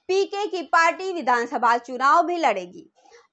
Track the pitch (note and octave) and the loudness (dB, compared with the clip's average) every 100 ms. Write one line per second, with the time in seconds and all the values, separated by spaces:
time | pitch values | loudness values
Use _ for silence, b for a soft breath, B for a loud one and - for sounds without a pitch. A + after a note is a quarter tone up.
0 | - F#4+ F#4+ G4+ G#4 F4+ C#4+ E4+ E4 D#4+ | -2 0 0 -4 -6 -6 0 2 2 0
1 | F#4+ F4 B3+ A#3+ A#3 C4+ A3+ A#3+ - B3 | -4 -4 0 0 -2 -2 0 0 -2 -2
2 | C4 D#4+ E4 F4 D4+ G#3 F3+ F3+ - b | 2 4 2 0 0 -2 -6 -14 -20 b
3 | b b b | b b b